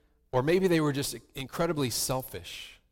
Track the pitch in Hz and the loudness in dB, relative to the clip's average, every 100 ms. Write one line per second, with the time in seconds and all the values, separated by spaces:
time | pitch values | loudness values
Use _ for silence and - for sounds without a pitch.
0 | _ _ _ 127 135 180 190 165 151 135 | _ _ _ 0 4 4 4 4 2 0
1 | 139 113 - - 131 - 170 160 131 - | -2 -6 -12 -12 -8 -2 -2 0 0 0
2 | - 131 131 95 82 - - - _ | -2 -4 -6 -10 -12 -14 -16 -20 _